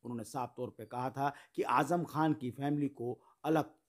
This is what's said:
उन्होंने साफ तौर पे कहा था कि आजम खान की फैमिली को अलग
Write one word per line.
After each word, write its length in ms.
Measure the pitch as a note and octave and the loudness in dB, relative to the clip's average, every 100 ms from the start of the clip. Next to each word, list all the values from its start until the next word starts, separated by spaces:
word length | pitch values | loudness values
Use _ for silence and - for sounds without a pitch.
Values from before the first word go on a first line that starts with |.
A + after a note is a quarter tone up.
उन्होंने 200 | A#2 A#2+ | -6 -8
साफ 260 | A2 C#3+ A#2+ - | -6 -6 -6 -6
तौर 100 | B2 | -10
पे 160 | - | -8
कहा 260 | A2 B2 B2+ | -10 -4 -4
था 240 | C3 C#3 - - - | 0 -2 -2 -12 -2
कि 60 | |
आजम 420 | - B2 C#3+ F3 | 4 4 4 2
खान 300 | D#3 D3+ D#3+ | 0 2 2
की 160 | D3+ B2+ | 2 -2
फैमिली 380 | A#2+ C#3+ D3 C#3+ | -4 -2 0 -2
को 360 | - A#2+ A#2+ _ _ C#3+ | -4 -6 -6 _ _ 0
अलग 200 | D#3+ - - | 2 0 -8